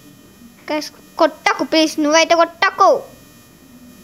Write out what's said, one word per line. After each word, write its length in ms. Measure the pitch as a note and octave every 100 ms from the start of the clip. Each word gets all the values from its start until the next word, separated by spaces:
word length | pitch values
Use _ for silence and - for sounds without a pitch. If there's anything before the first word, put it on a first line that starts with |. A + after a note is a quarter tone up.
| - - - - - - -
Guys 200 | D4+ D4+ - - -
కొట్టకు 460 | D#4+ D#4 - G#4+
please, 360 | D4 E4 D#4 -
నువ్వైతే 340 | D4 D#4+ D#4+
కొట్టకు. 680 | E4+ E4 - G4 G4 F#4+ C#4 - - - - - - - - - -